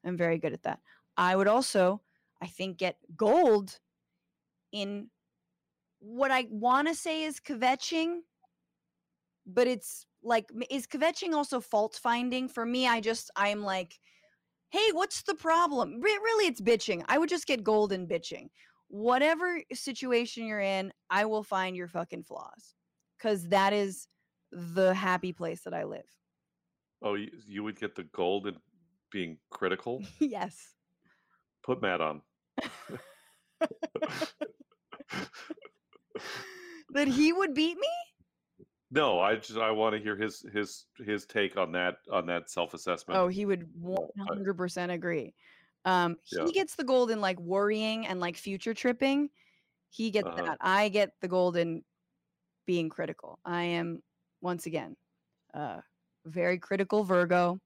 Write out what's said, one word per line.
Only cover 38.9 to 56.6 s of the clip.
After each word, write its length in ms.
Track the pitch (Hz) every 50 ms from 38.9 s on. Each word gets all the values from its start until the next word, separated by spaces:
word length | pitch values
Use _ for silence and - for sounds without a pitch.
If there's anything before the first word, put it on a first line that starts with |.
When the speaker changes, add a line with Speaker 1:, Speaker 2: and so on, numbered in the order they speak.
Speaker 2:
No, 300 | 127 147 151 127 98 87
I 160 | 92 101 113
just, 220 | 107 - - 110 110
I 120 | 113 110
wanna 280 | 110 107 110 110 104 110
hear 180 | 104 107 104
his, 300 | 98 110 107 - - - - 101
his, 320 | 107 104 95 - - - _ _ - 120
his 220 | 104 107 101 -
take 320 | - - 110 101 98 - 101
on 140 | 92 82
that, 240 | 85 90 90 90 87 - _ -
on 140 | 98 92 87
that 220 | 87 87 87 82 -
self-assessment. 680 | - 90 87 85 - 82 - 90 87 - - - - 190
Speaker 1:
Oh, 100 | 180 180
he 160 | 185 196 208
would 240 | 196 196 180 170 165 - 170
Speaker 2:
Yeah, 180 | 170 180 185
I 260 | 190 - - - 202
Speaker 1:
one 40 | 196 185
hundred 280 | 208 202 196 190 190
percent 340 | 170 180 180 - 180 175 175
agree. 440 | 180 170 165 175 170 151 117 - _ _ _ - - _ _ _ _ _ _
Um, 320 | 185 185 180 175 170 170 - _
he 140 | - - 87
Speaker 2:
Yeah. 80 | - 339 320
Speaker 1:
gets 200 | 381 381 - -
the 100 | - 294
gold 260 | 247 262 254 247 226
in, 100 | 226 214
like, 180 | 202 190 185 170
worrying 680 | 175 170 190 196 202 208 214 214 220 220 220 226 220
and, 120 | - 190 180
like, 200 | 175 175 160 -
future 340 | - 202 190 190 - 226
tripping. 560 | 226 - - 247 240 240 269 269 277 285 294 285 _ _ _ _ _ _ _ _ _ _ _ _
He 200 | - - 226 226
gets 180 | 190 214 196 180
Speaker 2:
Uh-huh. 140 | 82 170
Speaker 1:
that. 160 | 175 165 151 -
I 260 | - 185 185 202 214 208
get 220 | 190 208 202 190 _ _
the 80 | - 180
gold 300 | 180 185 180 180 170 175
in 260 | 165 165 165 165 - _ _ _ _ _ _ _ _ _ _ _ _ _ _ _ _
being 220 | - 180 175 165 160
critical. 520 | - - 165 156 160 - - - - _ _
I 200 | - 175 175 175
am, 380 | 175 170 170 170 170 165 165 _ _ _ _ _ _ _ _
once 240 | - 180 180 165 -
again, 320 | 170 156 156 113 82 139 _ _ _ _ _ _ _ _ _ _ _
a 300 | - 147 151 123 90 - - _ _ _ _ _ _ _ _
very 340 | 165 156 180 175 180 185
critical 460 | 180